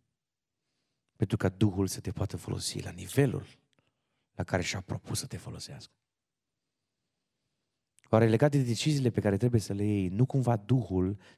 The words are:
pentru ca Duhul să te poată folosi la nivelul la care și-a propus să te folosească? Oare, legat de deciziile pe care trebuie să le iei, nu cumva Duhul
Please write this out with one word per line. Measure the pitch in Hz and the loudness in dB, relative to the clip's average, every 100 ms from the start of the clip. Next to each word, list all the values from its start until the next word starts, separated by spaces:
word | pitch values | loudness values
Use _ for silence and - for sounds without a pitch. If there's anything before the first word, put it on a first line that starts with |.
| _ _ _ _ _ _ _ _ _ _ _ _ | _ _ _ _ _ _ _ _ _ _ _ _
pentru | 95 110 | -2 0
ca | 92 | 0
Duhul | 90 107 92 95 | 2 2 2 -2
să | - | -4
te | 120 | -8
poată | - 101 87 | -6 -6 -6
folosi | - 95 - 92 | -8 -6 -6 -8
la | - | -10
nivelul | 87 92 131 139 92 - - _ _ _ _ _ _ _ | -12 -4 0 0 -2 -10 -20 _ _ _ _ _ _ _
la | - | -8
care | 90 90 | -2 -2
și-a | 85 98 | -2 -6
propus | - - - - | -6 -10 -6 -8
să | - | -8
te | - | -12
folosească? | - 101 - 73 - _ _ _ _ _ _ _ _ _ _ _ _ _ _ _ _ _ _ _ _ _ _ | -12 -14 -14 -16 -20 _ _ _ _ _ _ _ _ _ _ _ _ _ _ _ _ _ _ _ _ _ _
Oare, | 110 113 | 4 6
legat | 110 147 | 6 4
de | 139 | 4
deciziile | 120 110 156 143 123 | 0 0 0 2 2
pe | 104 | 2
care | 101 98 | 2 2
trebuie | 123 120 | 2 2
să | - | 0
le | 98 | -2
iei, | 104 101 92 | 0 0 0
nu | 98 131 | 0 0
cumva | 139 120 117 | 2 0 0
Duhul | 101 127 107 92 92 101 - | 0 0 2 0 0 -4 -12